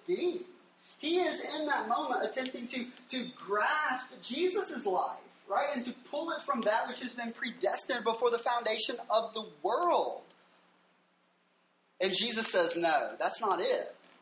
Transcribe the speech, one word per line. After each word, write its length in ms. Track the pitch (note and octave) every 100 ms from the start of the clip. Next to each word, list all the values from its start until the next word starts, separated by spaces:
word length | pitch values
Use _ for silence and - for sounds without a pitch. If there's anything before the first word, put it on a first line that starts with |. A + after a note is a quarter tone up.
| -
be." 360 | G3 F4 - - - - _ - -
He 200 | D4+ F4+
is 220 | D#4+ - D4 D4+
in 80 | D4+
that 220 | B3 A3
moment 360 | A#3 B3+ B3+
attempting 420 | A3 C4 B3 B3 A#3+
to, 180 | B3+ A#3 - -
to 160 | B3+ G3+ -
grasp 760 | F#3 G#3 B3 D#4 D4 - - -
Jesus' 600 | - C4+ F#4 G#4 F4+ C4
life, 320 | G3 F3+ - - - - F#3+
right? 200 | G#3+ C#4+
And 100 | C4+ A#3+
to 60 | - -
pull 200 | D4 E4
it 120 | D#4
from 180 | - A#3+
that 240 | G3+ A3+ B3
which 120 | A#3+
has 120 | B3+
been 200 | A#3+ A#3
predestined 720 | - B3 - F#4+ - - B3
before 260 | A3 A3+ A#3+
the 80 | A#3
foundation 580 | B3+ A#3+ A3 A3+ - A#3+ -
of 220 | A3+ A3+
the 120 | A3 G3 -
world. 600 | G3+ B3+ F4 C4 B2+ - - - _ _ _ _ _ _ _ _ _ _ _ _ _ _ _ -
And 120 | F#3+
Jesus 360 | F#3 A#3 A3+ A3
says, 260 | F#3+ E3 E3+
"No, 340 | E3+ E3+ - -
that's 220 | E3+ -
not 200 | A3 F3
it." 340 | A#3+ - - - - -